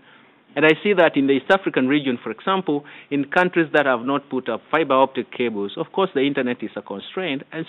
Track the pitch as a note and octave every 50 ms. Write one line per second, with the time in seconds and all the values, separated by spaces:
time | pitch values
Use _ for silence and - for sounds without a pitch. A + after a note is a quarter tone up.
0 | _ _ - - _ _ _ _ _ _ - C#3+ D3+ D#3+ D#3+ D#3 - G#3 G3+ F3+
1 | E3 D3+ - D3 C#3 C3+ C#3 B2+ - - G3 F#3+ - E3 - C#3+ B2+ C3 D3 D3+
2 | C3+ C3+ A#2+ A#2+ - A2+ G#2+ - - F#3+ F#3+ F#3+ F#3 - D3 C#3+ D3 - - -
3 | - - C#3+ C#3+ C#3 C#3+ - F3+ F3+ F3 - F3 D#3+ C#3 D3+ D3+ C#3 C3+ B2+ A2+
4 | A#2+ C3+ C#3 C#3 - - C3 B2+ B2 B2 A2+ G#2 - - D3 D#3 D#3+ C3+ C3 C3
5 | C3+ C3 - B2+ A2 - - - B2 A#2 A2 G2+ G2+ G2+ - E3 D#3 - - F#3+
6 | F#3+ F#3 - G#3 C#3 C#3 C#3 C#3 B2 B2 B2 - A2 - - G#2 - - G2 G2
7 | - - - F#3+ F#3 D#3+ C3+ - - - - D#3+ E3